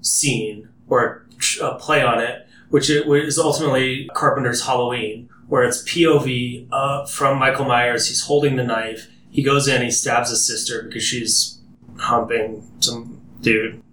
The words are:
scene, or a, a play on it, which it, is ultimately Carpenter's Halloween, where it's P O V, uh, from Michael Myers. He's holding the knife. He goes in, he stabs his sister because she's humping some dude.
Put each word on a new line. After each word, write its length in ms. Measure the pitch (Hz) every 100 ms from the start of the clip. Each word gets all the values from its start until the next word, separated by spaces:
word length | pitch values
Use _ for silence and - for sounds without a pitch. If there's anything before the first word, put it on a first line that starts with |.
scene, 640 | - - 143 117 107 104 - _ -
or 380 | 123 117 - - - - -
a, 40 | -
a 100 | -
play 240 | - -
on 180 | 120 101
it, 280 | 117 - - - -
which 200 | 143 139
it, 160 | 147 151
is 300 | 143 151 147
ultimately 720 | 160 - 156 131 131 131 139 -
Carpenter's 500 | 143 131 123 117 -
Halloween, 640 | 127 123 123 110 110 120 - -
where 160 | -
it's 200 | 123 - -
P 220 | 170 165
O 100 | 143
V, 500 | 127 123 123 123 -
uh, 340 | 113 139 139 143
from 320 | - 143 139
Michael 280 | 135 131 123
Myers. 420 | 120 120 117 -
He's 160 | -
holding 320 | - 147 143 127
the 80 |
knife. 440 | 120 113 113 113 - - -
He 140 | -
goes 240 | 135 139 139
in, 140 | 131
he 80 | 120
stabs 380 | - - 120 117
his 160 | 113 -
sister 340 | 113 - 117
because 200 | 113 113
she's 560 | 107 123 117 - - - - - - -
humping 680 | - 120 113 117 110 110 - -
some 420 | - 117 117 - - -
dude. 420 | 117 110 110 - -